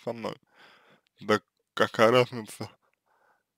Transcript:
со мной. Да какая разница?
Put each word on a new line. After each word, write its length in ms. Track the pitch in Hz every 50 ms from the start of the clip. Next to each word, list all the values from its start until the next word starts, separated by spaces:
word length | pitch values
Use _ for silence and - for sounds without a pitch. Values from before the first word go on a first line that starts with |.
| -
со 100 | 120 117
мной. 240 | 117 107 98 - - _ _ _ _ - - - _ _ _ _ _ _ _ _ -
Да 220 | 101 107 107 101 - _ _ _ _ _ _
какая 380 | - 110 - - - 110 113
разница? 580 | 123 127 120 - 127 117 107 - - - 131 - - _ _ _ _ _ _ _ _ _ _ _ _ _ _ _ _